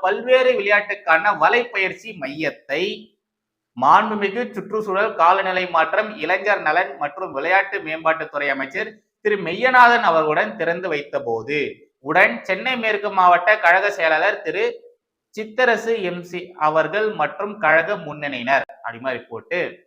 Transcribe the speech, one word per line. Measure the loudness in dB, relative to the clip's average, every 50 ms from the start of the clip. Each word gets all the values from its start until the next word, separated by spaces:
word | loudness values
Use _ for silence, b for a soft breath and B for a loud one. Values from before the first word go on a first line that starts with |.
பல்வேறு | -2 -2 -2 0 2 4 4 4 4 4 2
விளையாட்டுக்கான | 2 2 2 2 2 2 0 -6 -4 0 2 2 4 4 2 0 2
வலைப்பயிற்சி | 2 2 4 2 0 -2 -4 -4 -4 -4 -4 -8 -14 -16 -14 -12
மையத்தை | -10 -10 -8 -6 -4 -6 -6 -8 _ -6 -4 -4 -4 -4 -6 -8 -14 -20 _ _ _ _ _ _ _ _ _ _ _ _ -6
மாண்புமிகு | 0 4 6 6 6 6 2 -2 -4 -4 -4 -4 -4 -6 -6 -8
சுற்றுச்சூழல், | -12 -10 -8 -6 -6 -4 -2 -2 0 0 0 0 2
காலநிலை | 4 4 4 4 2 -2 -2 -2 -2 0 0
மாற்றம், | 0 0 2 0 -2 -2 -2 -4 -6 -2
இளைஞர் | -2 -2 0 0 0 -2 0 0
நலன் | 0 0 0 0 -2 -4 -6
மற்றும் | -8 -8 -6 -8 -10 -8 -6
விளையாட்டு | -4 0 2 2 2 2 0 -4 -8 -6
மேம்பாட்டுத்துறை | -6 -8 -2 0 0 0 -2 -4 -8 -6 -4 -4 -2 -2
அமைச்சர் | -4 -4 -6 -6 -8 -8 -8 -10 -18 _ _ _ _ -2
திரு | -2 -2 -2 -4
மெய்யநாதன் | -6 -4 -2 0 4 6 8 8 8 6 4 4 4
அவர்களுடன் | 4 4 2 2 2 0 0 -2 -2 -4
திறந்து | -2 -2 -2 -2 -4 -4 -4
வைத்த | -4 -4 -4 -6 -6 -4 -4
போது, | -6 -6 -4 -4 -4 -2 -4 -4 -6 -12 _ _ _ _ -4
உடன் | 0 2 4 4 4 2 -2 -6
சென்னை | -6 -4 -4 -4 -4 -4
மேற்கு | -2 -2 -2 -2 -2 -4 -2 2 4
மாவட்ட | 6 6 6 6 4 2 2 4
கழக | 4 4 4 4 2 0
செயலாளர் | -2 0 0 2 2 2 2 0 -2 -2 -4
திரு | -6 -4 -2 -4 -4 -4 -8 -14 -20 _ _ _ _ _ _ _ _ -12
சித்தரசு | -12 -12 -6 -2 0 2 2 2 0 0 -2 -4 -2 -4 -4
எம் | -6 -8 -10
சி | -10 -12 -12 -12 -12 -6 -2 0 2
அவர்கள் | 2 2 0 0 0 -2 -2 -2 -2 -2
மற்றும் | -2 -4 -4 -6 -8 -8 -6 -2 2
கழக | 2 4 4 2 0 -4 -6
முன்னணியினர் | -8 -10 -10 -8 -8 -8 -8 -6 -2 0 0 0 0 -2 -10 -14
அப்படி | -12 -12 -12 -8
மாதிரி | -6 -6 -6 -8 -8
போட்டு | -12 -14 -14 -10 -6 -6 -6 -6 -6 -8 -14 _